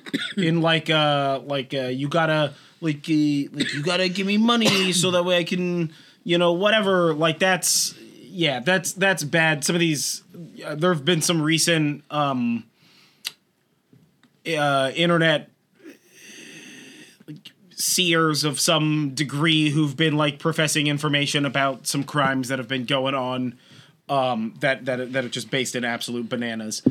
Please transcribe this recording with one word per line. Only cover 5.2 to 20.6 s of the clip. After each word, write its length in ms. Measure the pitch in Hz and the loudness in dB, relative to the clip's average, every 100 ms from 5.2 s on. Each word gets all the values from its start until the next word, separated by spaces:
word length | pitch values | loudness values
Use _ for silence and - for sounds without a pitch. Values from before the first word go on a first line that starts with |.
way 120 | 175 180 | 2 0
I 60 | |
can, 480 | 170 180 180 175 160 - - _ | 0 -2 -2 -2 -4 -6 -20 _
you 140 | - 175 | 0 2
know, 140 | 175 | 4
whatever," 600 | 175 208 220 196 185 170 | 4 4 4 4 4 2
like, 260 | 151 160 156 | 2 0 2
that's, 540 | 190 180 - - - - - - - | 2 2 0 0 -2 -6 -18 -20 -14
yeah, 300 | 185 156 127 | -4 -2 0
that's, 320 | 131 185 - | 0 0 0
that's 320 | - 196 190 | 0 0 0
bad. 400 | 151 170 160 156 | 0 2 2 2
Some 100 | - | 0
of 60 | 175 | 0
these, 420 | 165 143 - - - - 165 - | 0 0 -4 -8 -12 -18 -18 -14
uh, 120 | - 151 | -10 -2
there 160 | 180 | 0
have 120 | 170 | 2
been 160 | 139 170 | 2 0
some 200 | - 165 | 2 0
recent, 640 | 151 160 170 165 147 147 - | 2 2 2 2 2 -2 -6
um, 520 | 147 143 127 120 117 - _ _ _ _ _ - - _ _ _ _ _ - _ _ _ _ 160 156 | -2 -2 0 -2 -2 -6 _ _ _ _ _ -16 -16 _ _ _ _ _ -20 _ _ _ _ -4 0
uh, 360 | 147 139 135 | 2 2 0
internet, 560 | 123 170 170 165 151 - _ _ _ - - _ - - - - - - - - - - _ - | 0 2 4 4 2 -2 _ _ _ -20 -20 _ -20 -20 -20 -20 -20 -20 -20 -20 -20 -20 _ -18
like, 260 | 151 - - _ | -18 -20 -20 _
seers 680 | - - - 180 165 160 147 | -6 -2 0 2 2 2 0
of 140 | 147 135 | -2 0
some 520 | - 160 156 151 147 | 2 2 2 0 -2
degree 560 | 127 147 143 165 156 151 | -2 -4 0 2 2 2
who've 260 | 147 151 127 | 2 0 0
been, 200 | 165 151 | 0 2
like, 220 | 151 143 | 0 -2
professing 480 | 165 156 | -4 -2